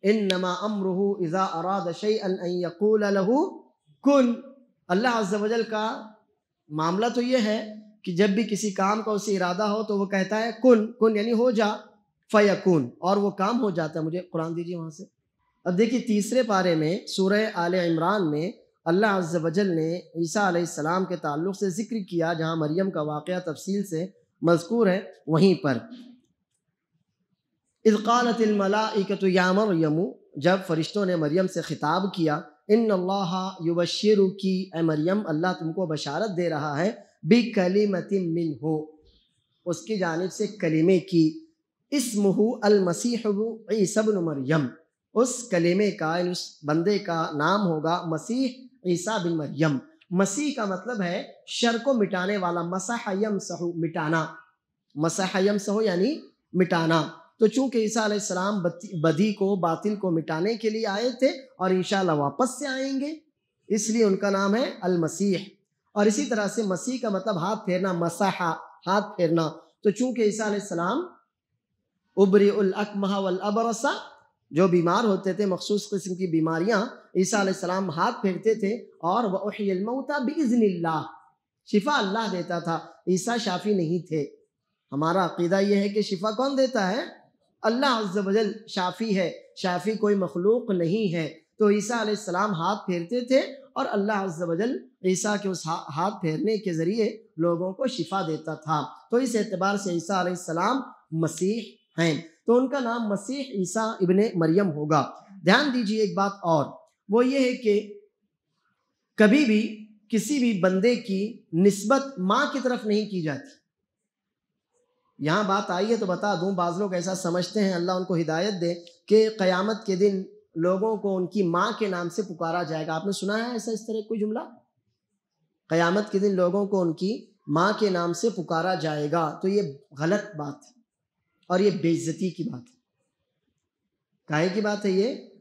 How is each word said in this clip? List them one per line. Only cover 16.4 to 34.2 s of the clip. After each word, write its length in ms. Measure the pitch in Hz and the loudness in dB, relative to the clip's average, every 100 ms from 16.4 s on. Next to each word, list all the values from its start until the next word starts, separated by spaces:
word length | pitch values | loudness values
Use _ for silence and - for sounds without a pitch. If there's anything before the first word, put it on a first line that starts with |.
पारे 300 | 240 196 185 160 | 2 2 2 2
में 280 | 151 180 - | 0 -2 -4
सूरह 440 | - 190 208 220 180 | -2 2 2 0 -2
आले 280 | 170 185 170 | 0 0 0
इमरान 360 | 160 170 208 | 0 0 0
में 300 | 170 147 170 240 _ _ - | 0 -2 -4 -8 _ _ 0
अल्लाह 300 | 175 214 196 | 2 2 2
अज़्ज़ा 220 | 170 170 | 0 -2
वजल 280 | 160 165 202 | 0 0 0
ने 320 | 165 160 175 - 165 | 0 -2 -4 -8 -6
ईसा 300 | 170 214 202 | -2 0 2
अलैहिस्सलाम 560 | 175 170 - 151 185 | 0 -2 -4 -2 0
के 120 | 185 175 | -2 -4
ताल्लुक़ 380 | 156 147 175 190 | -4 -4 -4 -2
से 140 | 196 | -4
जिक्र 320 | 175 214 226 | -4 -4 -6
किया, 300 | 185 170 160 | -4 -2 0
जहाँ 220 | 170 160 165 | 0 -2 -2
मरियम 320 | 151 160 190 | -2 0 -2
का 120 | 156 | -2
वाक़या 360 | 151 151 147 180 | -4 -6 -4 -6
तफसील 400 | 175 151 - 202 | -6 -10 -4 -4
से 280 | 196 160 185 _ _ _ | -4 -6 -6 _ _ _
मज़कूर 460 | 156 170 165 233 214 | 2 2 2 2 4
है, 120 | 185 - - - | 2 -4 -16 -2
वहीं 260 | 160 190 180 | 6 6 6
पर 320 | 151 120 - - - - _ _ _ _ _ _ _ _ _ _ _ _ _ _ _ _ | 2 -2 -4 -20 -20 -20 _ _ _ _ _ _ _ _ _ _ _ _ _ _ _ _
इज़ 120 | 220 208 | 2 4
क़ालतिल 600 | 220 240 240 233 220 208 | 2 2 2 2 2 2
मलाइकतु 680 | 190 208 220 214 190 190 190 | 2 0 0 -2 -2 0 2
या 240 | 185 185 | 4 4
मरियम, 440 | 190 220 170 160 156 214 - _ - | 4 2 2 2 0 -2 -6 _ -2
जब 240 | 143 190 | 2 2
फरिश्तों 400 | 185 160 156 208 196 | 0 -2 -2 -2 -2
ने 100 | 175 | 0
मरियम 300 | 151 165 190 | 0 0 0
से 140 | 180 | -4
खिताब 480 | 165 156 147 170 190 | -6 -4 0 0 -2
किया, 280 | 185 160 151 - _ - | -2 0 -2 -6 _ 2
इन्नल्लाहा 720 | 214 226 190 180 196 185 185 190 190 | 2 4 0 0 -2 -2 -4 -6 -6
युबश्शिरुकी, 1080 | 165 170 170 - 208 208 | -2 0 -2 0 2 4